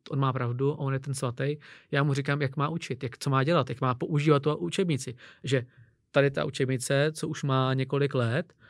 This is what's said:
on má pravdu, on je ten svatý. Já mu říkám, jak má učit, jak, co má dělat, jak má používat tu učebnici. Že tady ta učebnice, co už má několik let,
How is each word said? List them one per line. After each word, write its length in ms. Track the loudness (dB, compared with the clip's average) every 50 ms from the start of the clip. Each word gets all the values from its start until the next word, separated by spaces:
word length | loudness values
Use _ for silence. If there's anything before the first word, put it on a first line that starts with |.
| _ -4
on 100 | -2 0
má 140 | 0 0 0
pravdu, 380 | 0 -2 -2 -2 0 0 0
on 220 | 0 0 -2 -2 -2
je 60 | -4
ten 140 | -4 -6 -4
svatý. 440 | -2 -4 -4 -2 -2 -2 -4 -4 -6 -10 -20 -20 -20 -10 _
Já 120 | 0 2 2
mu 100 | 2 0
říkám, 280 | 0 0 0 0 0
jak 160 | -2 -2 -2
má 120 | -2 -2 -2
učit, 340 | -2 -6 -6 -8 -8 -6 -6
jak, 140 | -10 -8
co 120 | -4 -2 2
má 140 | 2 2 4
dělat, 260 | 4 4 2 2 0
jak 120 | -2 0
má 140 | 0 0 0
používat 480 | 0 -2 0 0 2 4 4 4 4 4
tu 120 | 0 -2
učebnici. 600 | 0 -4 -2 0 0 2 2 0 0 -2 -8 -12 -12 -18 -20 -20 _ -2
Že 220 | 0 0 0 0 -4 _ -20 -20 _ _ _ _ _
tady 200 | 4 4 4 4
ta 140 | 2 0 -4
učebnice, 640 | -4 -2 -2 0 0 0 -2 0 0 2 2 2 0
co 160 | 0 -4 -6
už 160 | -6 -4 -4 -2
má 300 | 0 2 2 2 2 0
několik 420 | 0 0 -2 0 0 0 0 0
let, 380 | 0 0 0 0 -2 -4 -6 _ _ -20